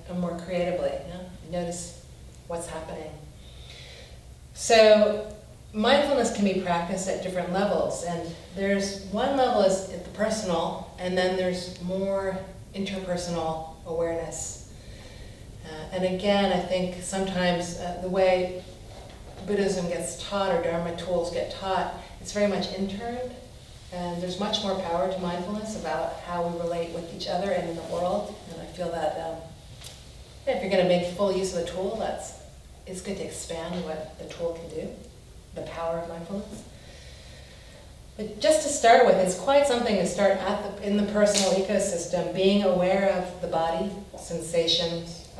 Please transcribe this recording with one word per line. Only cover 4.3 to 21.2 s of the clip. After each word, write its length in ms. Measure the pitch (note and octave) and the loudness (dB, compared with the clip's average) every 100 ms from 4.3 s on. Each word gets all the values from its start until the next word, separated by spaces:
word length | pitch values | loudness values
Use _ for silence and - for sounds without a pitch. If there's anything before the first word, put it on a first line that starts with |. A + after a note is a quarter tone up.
| - - | -18 -18
So 800 | - - A#3 G#3+ G#3+ G#3 G#3 - - - - - | -8 6 10 12 10 8 4 -4 -12 -16 -18 -10
mindfulness 600 | G#3+ A3+ C#4+ D4 C4+ G#3+ | 0 6 6 6 4 2
can 120 | - G3+ | 4 2
be 140 | F#3 | 2
practiced 460 | F3+ F3 F3 F#3 - | 2 0 0 -2 -2
at 140 | - | -2
different 300 | F3+ F3+ F3 | -2 -2 0
levels, 520 | F#3 G3+ E3+ - - | 2 2 2 0 -2
and 300 | E3+ E3+ E3 - - F3+ | -2 -4 -4 -10 -12 -2
there's 480 | G3 G3 G3 - - | 2 2 0 -4 -4
one 240 | G3+ C4+ C#4 | 0 2 4
level 260 | B3 G#3+ | 4 6
is 280 | F#3+ F#3+ - | 6 4 -2
at 120 | - | -8
the 80 | - | -10
personal, 800 | - G#3+ G#3 F#3 E3+ F3 - - - | -2 0 0 0 0 0 -4 -10 -6
and 180 | F3+ F#3 | -2 2
then 200 | F#3 F#3 | 2 2
there's 440 | F#3 F3+ - - | 2 0 -6 -8
more 560 | F3 F#3+ G3 G3 G3 F#3+ - - - | -4 -2 0 0 -2 -4 -8 -14 -12
interpersonal 1000 | G3 G3 G3 F#3 F3 F3 E3+ D#3+ D#3+ - - E3+ | -6 -4 -4 -2 -2 -2 -2 -2 -2 -6 -12 -6
awareness. 840 | E3 E3 E3 D#3+ D3+ - - - - - - - - - - - - | 0 0 0 -4 -6 -8 -8 -14 -16 -14 -16 -14 -14 -14 -14 -16 -14
Uh, 320 | D#3+ D#3 D#3 F#3 | -12 -12 -6 0
and 80 | |
again, 480 | F3+ F#3 G3+ G3+ G3 | 0 2 4 6 6
I 80 | F3+ | 4
think 420 | - F#3 F3+ - | 2 0 0 -4
sometimes, 760 | - F#3+ F#3+ F3+ F3+ F3 E3+ - | -6 -2 0 2 2 2 0 -4
uh, 200 | F3 F3+ | -6 -4
the 60 | F3+ | -2
way 560 | F#3+ F#3 F#3 F3+ F3+ - - - - - - - - F#3 | 4 6 6 2 -4 -10 -16 -16 -16 -16 -16 -16 -12 -2
Buddhism 420 | G3+ G3 F3+ F3 | 2 2 2 -2
gets 340 | F3 - - - | -2 -4 -6 -4
taught 240 | G3+ F#3+ | 0 2
or 100 | E3+ | 2
Dharma 340 | E3 E3+ E3+ E3+ | 2 0 -2 -4
tools 360 | F#3 F3 | -2 0